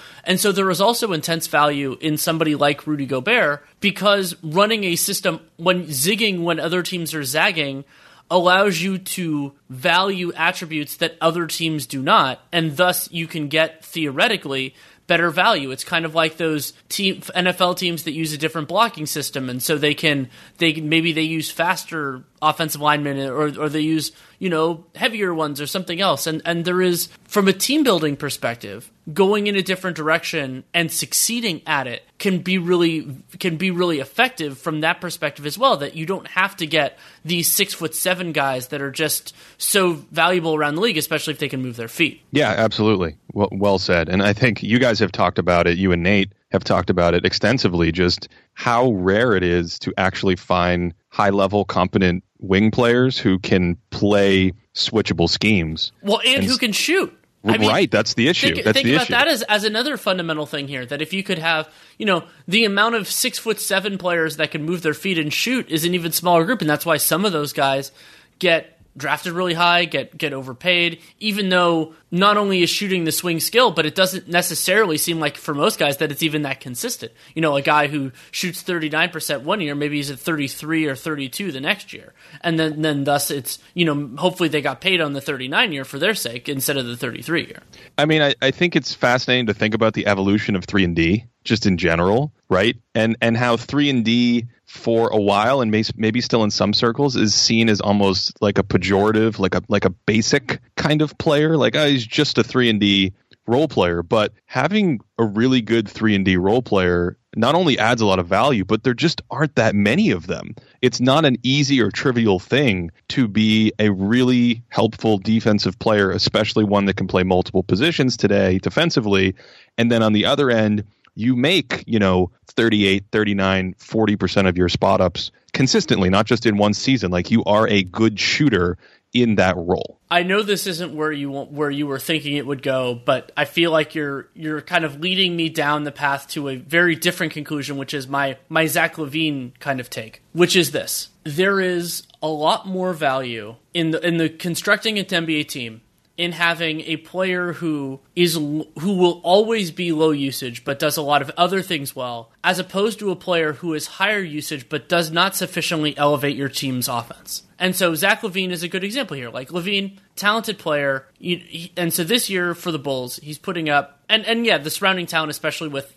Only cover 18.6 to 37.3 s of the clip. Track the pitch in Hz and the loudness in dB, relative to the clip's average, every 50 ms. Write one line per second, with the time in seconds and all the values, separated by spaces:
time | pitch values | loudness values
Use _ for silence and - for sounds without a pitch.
18.6 | 151 139 170 202 226 196 190 151 156 147 - 156 131 - - 143 131 127 123 127 | -6 -2 0 0 0 0 0 -6 -8 -6 -6 -6 -6 -6 -6 -6 -6 -6 -6 -6
19.6 | 120 - 156 147 147 147 147 - - 156 147 139 131 120 - - - - _ - | -2 -2 -2 2 2 0 0 2 0 0 0 0 -2 -6 -10 -20 -20 -20 _ 0
20.6 | 170 165 151 160 156 151 160 165 165 170 156 160 156 160 165 160 151 - - - | 0 0 0 0 -2 0 2 2 2 2 0 0 -2 -2 -2 -4 -4 -6 -4 -2
21.6 | 165 175 185 170 - - 170 160 147 139 131 131 - _ _ - 151 156 151 - | 0 0 0 -2 -4 -8 -8 -6 -6 -6 -8 -10 -14 _ _ -2 0 0 0 0
22.6 | 165 147 - 147 147 151 147 147 147 143 139 135 135 135 123 143 151 151 139 104 | -2 -4 -4 -2 2 2 2 2 2 -2 -4 -4 -4 -4 -2 -2 -2 -2 -2 -4
23.6 | 151 151 143 156 151 156 160 156 147 - - - - - _ - 185 185 165 156 | -6 -4 -2 -2 0 0 0 0 -2 -4 -10 -14 -20 -20 _ -6 -4 -2 0 2
24.6 | 160 170 170 160 - _ _ - 226 254 220 214 202 185 170 160 156 147 143 139 | 0 0 0 -4 -10 _ _ -4 -4 -4 -2 -2 -4 -4 -2 -2 -4 -4 -4 -8
25.6 | 147 135 - 190 175 - 170 170 196 185 147 131 - 165 156 156 - 165 170 170 | -8 -6 -6 -8 -6 -6 -4 -2 0 0 0 0 -2 -4 -6 -4 -4 -4 -4 -2
26.6 | 165 180 180 185 185 180 175 160 - - - - _ - - 208 196 196 185 190 | -2 -2 0 0 2 2 0 0 -4 -8 -12 -20 _ -4 -2 0 2 2 2 0
27.6 | - - 269 320 294 247 196 165 156 151 143 - 151 139 - - - 120 117 117 | 0 0 2 2 4 4 2 2 2 -2 -4 -4 -6 -8 -6 -4 -4 -4 -4 -6
28.6 | - 101 98 110 - - _ _ - - 151 170 190 190 214 208 202 208 202 196 | -10 -14 -14 -14 -16 -18 _ _ -16 -10 0 2 2 4 4 2 2 0 0 0
29.6 | 180 185 190 185 - 185 165 160 151 156 160 170 - - - 160 139 131 127 131 | 0 -2 -4 -4 -4 -8 -6 -4 0 0 0 0 0 -2 -4 -4 -4 -4 -8 -10
30.6 | - _ - 170 170 156 - - - - - - - - 226 240 233 214 165 - | -12 _ -2 -2 -2 0 -2 -6 -6 -4 -2 -2 -2 0 -2 -2 -2 -4 -4 -6
31.6 | - - 156 139 131 123 120 - - _ _ - - 202 185 170 - 180 185 190 | -4 -2 -2 -2 -2 -4 -8 -12 -14 _ _ -6 -2 -2 -2 0 0 0 -2 0
32.6 | 170 175 180 175 170 165 160 156 - - 131 127 - _ - - - 190 160 151 | 2 2 2 2 2 2 0 -2 -6 -8 -12 -14 -16 _ -14 -6 -4 -4 -2 -2
33.6 | 185 190 180 175 180 175 165 139 131 - - - 247 254 247 - 160 143 135 127 | -2 -2 0 0 0 0 0 -2 -6 -8 -2 -2 -2 -2 0 -6 -8 -8 -8 -8
34.6 | - 170 156 151 156 160 175 175 - 175 - - 156 151 147 - 143 147 143 196 | -8 -6 -4 -2 0 0 -2 -2 -6 -12 -10 -6 -6 -6 -6 -6 -10 -8 -6 0
35.6 | 247 269 220 143 143 139 - 160 160 160 190 170 110 - - 185 190 196 196 - | 2 2 2 2 -2 -8 -8 -8 -6 -6 -6 -8 -8 -6 -2 -2 -2 -2 -2 -6
36.6 | 170 151 156 156 143 135 - - - - - _ - 156 | -6 -2 0 0 0 0 -4 -10 -20 -20 -20 _ -6 -4